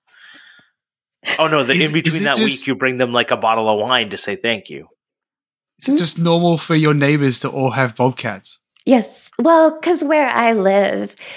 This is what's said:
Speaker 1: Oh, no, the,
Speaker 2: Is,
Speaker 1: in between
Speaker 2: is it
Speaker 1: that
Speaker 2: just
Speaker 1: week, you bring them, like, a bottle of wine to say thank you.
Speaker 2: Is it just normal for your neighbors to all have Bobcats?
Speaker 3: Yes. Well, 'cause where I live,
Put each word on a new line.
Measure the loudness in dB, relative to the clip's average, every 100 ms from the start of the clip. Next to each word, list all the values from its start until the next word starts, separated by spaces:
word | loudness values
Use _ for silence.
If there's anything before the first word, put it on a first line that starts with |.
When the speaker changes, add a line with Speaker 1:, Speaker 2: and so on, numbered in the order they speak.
| -20 -20 -20 -20 -20 -20 _ _ _ _ _ _ -6 -2
Speaker 1:
Oh, | 0
no, | 0
the, | 0
Speaker 2:
Is, | 0 0
Speaker 1:
in |
between | 0 -2
Speaker 2:
is | 0
it |
Speaker 1:
that | 0 0
Speaker 2:
just | 0 0
Speaker 1:
week, | -2
you | -2
bring | -2 0
them, | 0
like, | 0 0
a | 0
bottle | 0 0 0
of | 0
wine | 0 -2 -2
to | -6
say | -8 -6
thank | -4 -4 -8
you. | -18 -18 _ _ _ _ _ _ _ _ _
Speaker 2:
Is | -2
it | 2
just | 0 0
normal | 2 2 2 0
for | 0 2
your | 2
neighbors | 2 2 2 0 -2
to | -4
all | -4 -2
have | 0 -2 0
Bobcats? | 0 0 -6 -8 -12 -18 _ _ 2
Speaker 3:
Yes. | 2 2 -6 -6 -2
Well, | 4 6 4 2
'cause | -2 -2
where | 0 0 0
I | 0 2
live, | 2 2 2 2 -2 -6 -12 -20